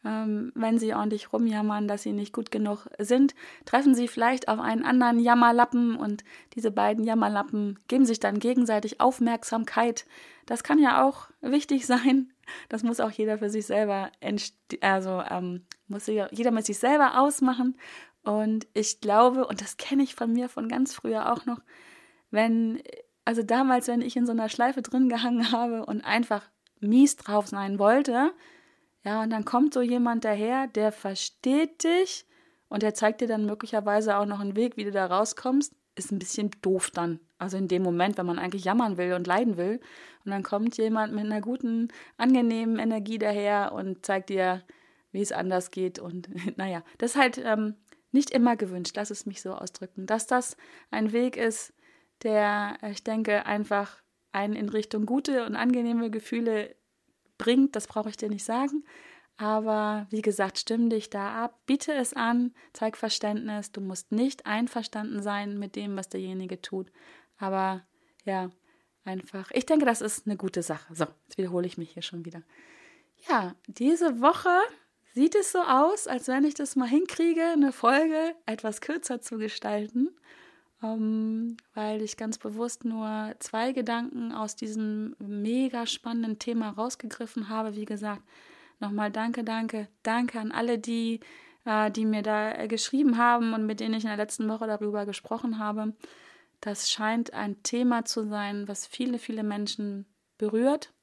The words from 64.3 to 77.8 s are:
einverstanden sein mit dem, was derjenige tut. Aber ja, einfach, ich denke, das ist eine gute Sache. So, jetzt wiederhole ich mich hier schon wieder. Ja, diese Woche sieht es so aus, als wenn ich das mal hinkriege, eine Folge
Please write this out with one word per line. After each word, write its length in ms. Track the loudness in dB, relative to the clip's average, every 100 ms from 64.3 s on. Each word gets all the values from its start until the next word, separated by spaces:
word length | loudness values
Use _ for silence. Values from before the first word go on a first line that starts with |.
| -2 -4
einverstanden 760 | -2 -2 -4 -8 -8 -8 -6
sein 360 | -4 -6 -6 -8
mit 180 | -8 -8
dem, 200 | -8 -8
was 120 | -8
derjenige 540 | -8 -8 -8 -8 -10
tut. 280 | -8 -10 -10 _ -20 -20 _ _
Aber 500 | -4 -2 -2 -4 _ _ _ _
ja, 260 | -4 -4 -4 _ _ _ _ _
einfach, 460 | -10 -10 -10 -14 -4
ich 140 | -4 2
denke, 180 | 4
das 160 | 4 2
ist 260 | -2 -6 -6
eine 100 | -4
gute 260 | -4 -4
Sache. 320 | -6 -8 -10
So, 100 | -6 -6 _
jetzt 120 | _ -8
wiederhole 300 | -4 -4 -4
ich 100 | -8
mich 140 | -12
hier 120 | -12
schon 220 | -12 -12
wieder. 180 | -14 -16 -20 _ -20 -20 -20 _ _ _ -2
Ja, 260 | 0 0 -10 -18
diese 540 | -2 2 4 2 4
Woche 380 | 4 4 4 4 2 -2 _ _ _ 2
sieht 180 | 4
es 160 | 4 2
so 100 | 0
aus, 480 | 4 4 4 2 -4
als 200 | -6 -2
wenn 160 | 2
ich 80 | 2
das 240 | 0 -4 -2
mal 100 | 2
hinkriege, 560 | 2 2 0 0 2
eine 300 | 2 4 2
Folge 640 | 4